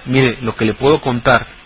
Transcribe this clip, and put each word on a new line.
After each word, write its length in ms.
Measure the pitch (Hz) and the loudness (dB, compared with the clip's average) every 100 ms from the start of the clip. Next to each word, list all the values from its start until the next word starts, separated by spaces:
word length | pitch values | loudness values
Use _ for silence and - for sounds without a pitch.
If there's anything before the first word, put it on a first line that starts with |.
| 131 | -2
"Mire, 320 | 131 127 110 | 2 2 0
lo 140 | 117 - | -8 -2
que 80 | |
le 100 | 110 | -2
puedo 260 | 101 135 156 | 0 0 2
contar 460 | 135 120 131 120 - - | 0 -2 0 0 -2 -18